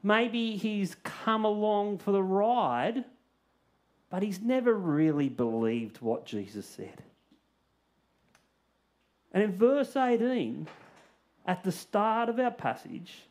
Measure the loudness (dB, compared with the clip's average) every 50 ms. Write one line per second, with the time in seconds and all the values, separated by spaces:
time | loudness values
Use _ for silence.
0 | 4 4 4 4 4 2 0 -2 -2 -2 -4 -4 -4 -2 -2 0 -2 -2 -4 -8
1 | _ -14 -12 -6 -2 0 0 2 2 0 0 0 0 0 0 0 0 -2 -4 -4
2 | -2 0 2 2 2 2 2 2 2 2 2 2 2 0 0 0 -2 -2 -2 -4
3 | -6 -8 -14 _ _ _ _ _ _ _ _ _ _ _ _ _ _ _ _ _
4 | _ _ -4 -4 -2 -2 -4 -4 -2 0 0 2 4 4 2 2 2 0 2 4
5 | 4 4 4 2 0 0 0 0 0 0 2 0 0 0 0 0 -4 -6 -10 -6
6 | -2 -2 -2 -2 -4 -8 -8 -8 -8 -8 -10 -12 -12 -12 -14 -14 -14 -14 -14 -18
7 | -20 -20 _ _ _ _ _ _ _ _ _ _ _ _ _ _ _ _ _ _
8 | _ _ _ _ _ _ _ _ _ _ _ _ _ _ _ _ _ _ _ _
9 | _ _ _ _ _ _ 0 2 2 2 2 4 6 6 6 4 2 0 0 0
10 | 2 2 2 2 2 2 0 0 -2 -4 -4 -8 -10 -12 -14 -20 -20 -20 -20 -20
11 | -20 -20 _ _ _ _ _ _ _ -4 -4 -2 -2 -4 -6 -6 -10 -4 -2 0
12 | 2 2 0 0 0 -2 0 0 0 -2 -2 -2 -4 -4 -4 -4 -8 -14 -14 -14
13 | -14 -16 -20 -20 -20 _